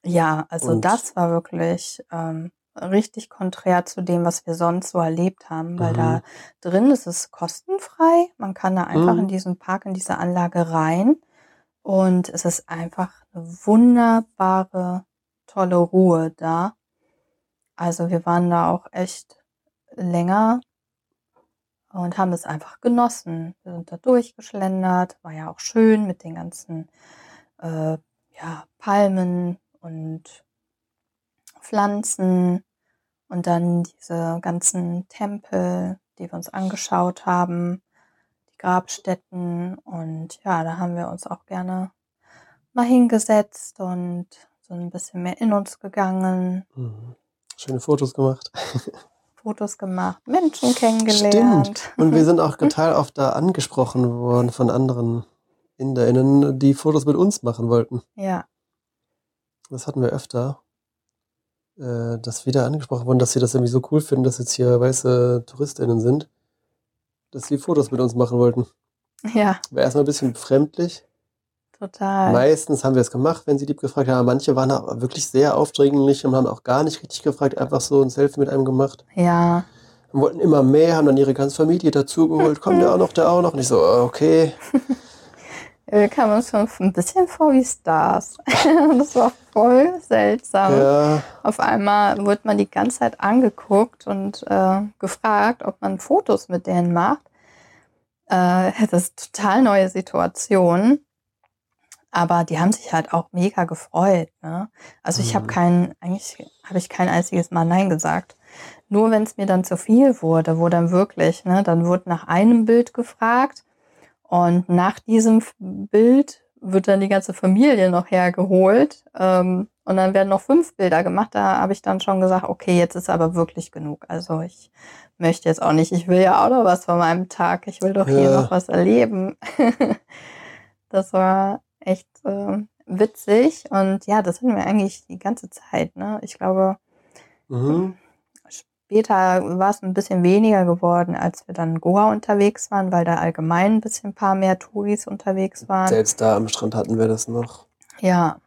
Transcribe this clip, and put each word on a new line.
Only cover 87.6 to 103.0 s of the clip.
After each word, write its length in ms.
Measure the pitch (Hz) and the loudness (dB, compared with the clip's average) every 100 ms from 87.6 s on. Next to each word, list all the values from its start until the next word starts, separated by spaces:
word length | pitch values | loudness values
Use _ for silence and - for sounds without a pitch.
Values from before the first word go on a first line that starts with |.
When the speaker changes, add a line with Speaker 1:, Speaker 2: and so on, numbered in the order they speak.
Speaker 1:
Stars. 720 | 247 - - 160 151 190 - - | 2 -6 -2 0 2 0 -4 -12
<laughs> 560 | - - 311 330 302 254 | -4 0 4 4 6 4
Das 180 | 294 247 | 2 2
war 160 | 247 - _ | 0 0 _
voll 480 | 214 233 254 320 359 | 2 6 6 4 0
seltsam. 720 | - 226 208 220 - 196 196 | -2 2 2 0 -2 0 2
Speaker 2:
Ja. 480 | 139 139 143 151 151 - - | 4 4 4 4 0 -4 -6
Speaker 1:
Auf 160 | 208 - | -6 -2
einmal 580 | - 220 202 208 202 208 202 | 0 0 2 2 2 0 0
wurde 160 | 202 | -2
man 140 | 220 202 | 0 0
die 120 | 202 | 0
ganze 300 | 196 214 - | 0 -2 0
Zeit 220 | 233 - | -4 -2
angeguckt 840 | 196 240 240 - - 202 240 _ - | 0 2 2 -2 0 2 2 _ -8
und, 360 | 196 196 - - | -6 -6 -10 -4
äh, 340 | 196 190 190 208 _ | 0 2 0 -4 _
gefragt, 640 | 190 - 226 208 214 247 | -10 -4 -2 0 0 -2
ob 160 | 208 - | -8 -6
man 180 | 196 190 | -8 -8
Fotos 500 | - 339 403 202 - | 0 0 0 -4 -2
mit 160 | 180 180 | -8 -2
denen 240 | 180 175 | -2 0
macht. 300 | 170 185 294 _ _ _ _ _ _ _ _ _ _ _ | 0 0 -2 _ _ _ _ _ _ _ _ _ _ _
Äh, 460 | 185 180 180 185 185 214 | 0 2 2 0 0 0
das 120 | 175 | 0
ist 280 | 180 - - | -2 -12 -16
total 280 | - 208 208 | -4 0 4
neue 260 | 247 202 190 | 4 4 2
Situation. 1120 | 185 185 165 175 - - 196 175 175 220 294 _ _ _ _ _ _ _ _ _ - _ | -2 -4 -2 -2 -4 0 2 4 4 4 2 _ _ _ _ _ _ _ _ _ -20 _
Aber 320 | - 170 175 165 | -4 0 0 0
die 140 | 156 | 0
haben 120 | 175 | 0
sich 220 | 220 - | 0 -2
halt 200 | 165 | -4